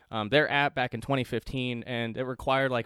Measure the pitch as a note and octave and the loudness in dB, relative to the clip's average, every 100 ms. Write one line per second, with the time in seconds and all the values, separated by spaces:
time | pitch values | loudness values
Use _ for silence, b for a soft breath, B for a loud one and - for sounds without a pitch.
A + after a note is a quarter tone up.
0 | b A2 G#2 C3+ D3+ C#3+ C#3+ C#3 B2 - | b -4 2 4 4 4 2 2 -2 -2
1 | - C#3 B2 A#2 - C3+ B2+ A#2+ - A#2+ | 0 0 0 -2 -4 -4 -4 -4 -4 -4
2 | A#2 A2 B2+ B2 - C3+ C3+ B2 | -4 -4 -6 -4 0 2 2 0